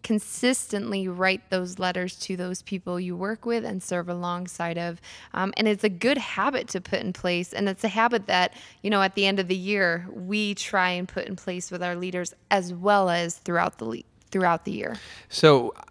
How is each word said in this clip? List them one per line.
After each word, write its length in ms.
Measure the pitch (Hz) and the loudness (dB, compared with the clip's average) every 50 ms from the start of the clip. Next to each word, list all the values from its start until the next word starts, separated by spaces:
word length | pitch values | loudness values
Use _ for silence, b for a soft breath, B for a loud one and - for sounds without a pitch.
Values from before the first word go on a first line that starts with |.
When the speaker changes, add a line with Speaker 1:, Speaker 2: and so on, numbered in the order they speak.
| - | -2
Speaker 1:
consistently 1040 | - 220 214 - - - - - 247 262 - - - - 202 208 233 202 196 190 | 0 -2 -2 -2 -4 -8 0 2 2 2 2 -2 -4 -6 -6 -4 -4 -4 -4 -4
write 420 | 185 180 180 185 185 190 196 _ _ | -4 -2 0 2 2 2 0 _ _
those 300 | 190 185 180 180 180 190 | -2 -2 -2 -4 -6 -4
letters 360 | 185 185 180 185 180 180 - | -2 -2 -2 -2 -4 -6 -6
to 200 | - - - 190 | -10 -8 -8 -6
those 260 | 180 180 180 185 - | -6 -4 -6 -8 -8
people 380 | - - 202 185 - 180 180 180 | -8 -8 -8 -8 -6 -4 -6 -4
you 160 | 185 180 175 | -4 -6 -6
work 300 | 175 185 202 226 220 - | -4 -4 -6 -6 -4 -4
with 180 | 233 233 233 220 | -2 -2 -2 -2
and 180 | 233 202 185 | -4 -6 -6
serve 280 | - - 180 175 170 180 | -4 -4 -4 -4 -2 -4
alongside 680 | 175 175 175 175 175 175 180 180 - - 170 170 170 | -6 -4 -4 -4 -4 -4 -6 -10 -6 -6 -4 -4 -2
of. 220 | 170 170 170 170 170 B B B B B B - | -4 -4 -6 -6 -8 B B B B B B -4
Um, 200 | - 185 190 - | -2 -2 -2 0
and 120 | - 220 | 2 4
it's 160 | 214 214 196 - | 4 4 4 2
a 40 | 214 | 0
good 280 | 185 170 220 240 285 | 0 2 2 2 2
habit 500 | 277 220 - - - 196 269 277 247 - - | 2 0 -6 -2 0 0 0 0 0 -4 -4
to 120 | - 185 | -6 -8
put 180 | 180 - - - | -4 -2 -4 -2
in 140 | - 175 180 | -2 -4 -6
place. 400 | - - 180 180 175 175 - - | -4 -2 0 0 0 -2 -4 -2
And 160 | - 202 202 | -2 0 0
it's 140 | 190 - - | 0 0 -2
a 20 | |
habit 400 | 220 185 220 226 240 240 208 196 | -2 2 4 2 4 4 0 2
that, 260 | - 196 180 180 - B B B B B B | 2 4 4 4 2 B B B B B B
you 80 | - 202 | -2 2
know, 120 | 214 202 | 2 4
at 140 | 190 190 190 | 4 2 2
the 100 | - 196 | 2 2
end 140 | 196 196 196 | 2 4 2
of 80 | 190 | 2
the 80 | 175 185 | 0 -2
year, 500 | 190 180 190 208 202 190 175 170 170 175 185 | -2 0 0 2 2 4 2 2 0 -4 -8
we 440 | - 214 180 185 208 214 214 202 202 | -12 -12 -6 -4 -2 0 0 0 -2
try 340 | - - - - 196 185 180 | -4 -6 0 2 2 2 2
and 180 | 180 180 180 | 2 -2 -4
put 180 | 185 - 190 - | -4 -6 -6 -6
in 100 | - 190 | -6 -8
place 360 | 180 - - 180 180 175 - | -8 -6 -6 -6 -6 -8 -8
with 100 | 185 175 | -8 -6
our 140 | 180 180 175 | -4 -4 -4
leaders 380 | 175 180 185 180 180 180 165 - _ _ _ | -4 -6 -4 -4 -4 -6 -6 -10 _ _ _
as 220 | 202 196 180 180 180 | 2 2 2 -2 -8
well 360 | 175 180 208 208 202 190 180 | -2 2 4 6 6 6 4
as 280 | 170 170 170 170 170 | 2 2 0 -2 -4
throughout 400 | - _ - 175 170 175 - - | -8 _ -2 0 2 2 0 -2
the 80 | - 110 | -6 -8
le-, 180 | 113 113 - - _ _ _ _ _ | -6 -6 -8 -10 _ _ _ _ _
throughout 340 | - 190 185 175 170 160 - | -2 2 4 4 2 2 -2
the 60 | 202 | -6
year. 240 | - - - - - - B B B B B B | -6 -6 -6 -6 -8 -10 B B B B B B
Speaker 2:
So 440 | - - - 156 147 131 120 110 - - - - | -2 8 8 10 10 10 6 0 -6 -8 -16 -6